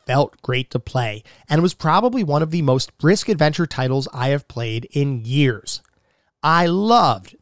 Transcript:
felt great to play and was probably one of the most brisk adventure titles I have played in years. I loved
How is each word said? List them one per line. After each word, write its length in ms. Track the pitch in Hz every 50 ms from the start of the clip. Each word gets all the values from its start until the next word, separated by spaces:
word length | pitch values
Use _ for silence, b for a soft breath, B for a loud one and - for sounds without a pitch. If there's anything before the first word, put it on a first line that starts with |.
| _
felt 360 | - 127 139 143 - - _
great 300 | - - 127 127 127 -
to 80 | - 127
play 440 | - - - 131 120 110 104 107 b b b b b -
and 120 | 147 160
was 120 | 170 170 -
probably 500 | - - 156 160 196 233 247 233 262 202
one 180 | 147 143 151
of 100 | 160 160
the 100 | 165 175
most 360 | 151 135 127 135 - - _
brisk 300 | _ - 156 202 202 -
adventure 400 | - 208 151 151 151 147 - 170
titles 400 | - - - 131 127 131 135 135 - -
I 160 | 131 123 135
have 180 | 139 143 -
played 400 | - - 120 117 113 110 117 120 -
in 340 | - 147 143 139 135 120 110
years. 560 | 117 131 147 143 131 110 98 - - - - - _ _ _ _ _ _ _ _ _ _ _
I 260 | - 151 165 170 175
loved 680 | 170 175 190 208 226 233 240 185 139 113 95 92 - - _